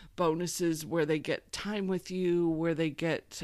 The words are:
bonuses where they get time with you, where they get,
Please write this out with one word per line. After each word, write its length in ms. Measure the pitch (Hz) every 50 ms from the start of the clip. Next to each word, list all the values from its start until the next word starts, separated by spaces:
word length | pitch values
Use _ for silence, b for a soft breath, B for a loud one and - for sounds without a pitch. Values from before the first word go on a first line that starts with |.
| B B -
bonuses 680 | - 175 160 160 170 175 170 - - 180 170 160 156 156
where 220 | - 160 170 151
they 140 | 147 160 156
get 320 | - 151 143 - - -
time 340 | - - - 202 214 208 196
with 240 | 185 190 180 - -
you, 380 | 185 185 185 175 175 175 170 165
where 260 | 160 156 165 165 165
they 160 | 151 165 160
get, 520 | 135 - 160 165 151 - - - - -